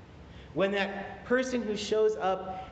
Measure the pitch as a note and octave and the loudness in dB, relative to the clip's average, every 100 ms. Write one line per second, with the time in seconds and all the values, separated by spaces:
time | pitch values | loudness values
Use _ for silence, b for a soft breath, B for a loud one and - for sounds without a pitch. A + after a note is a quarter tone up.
0 | - - B B B - G3 G3+ G3 - | -20 -20 B B B 0 2 2 0 -4
1 | - - - B3 B3+ B3 G#3+ G3+ - G#3+ | -8 -8 2 2 2 0 0 -2 0 4
2 | G#3+ G#3+ F#3 F#3 - - - | 4 4 0 0 -4 -8 -8